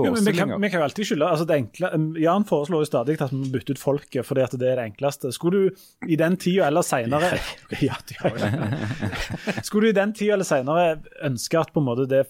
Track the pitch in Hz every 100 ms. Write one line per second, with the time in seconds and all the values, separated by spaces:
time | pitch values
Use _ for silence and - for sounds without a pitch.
0 | 143 240 202 170 202 - 202 175 143 -
1 | 202 170 170 156 170 151 113 - 185 156
2 | 156 165 160 190 208 160 147 160 151 139
3 | 120 156 135 135 135 131 - 131 - 143
4 | - 131 113 131 127 127 127 127 113 -
5 | 139 - 135 - 170 196 190 185 - -
6 | - 156 160 185 180 190 151 156 170 143
7 | 117 143 175 98 - - - - 131 -
8 | - - - 113 104 - 104 143 104 -
9 | 101 - - 170 - 190 - 208 220 196
10 | 202 208 208 208 180 143 127 165 175 156
11 | - - 147 120 - 165 160 165 135 120
12 | 135 135 135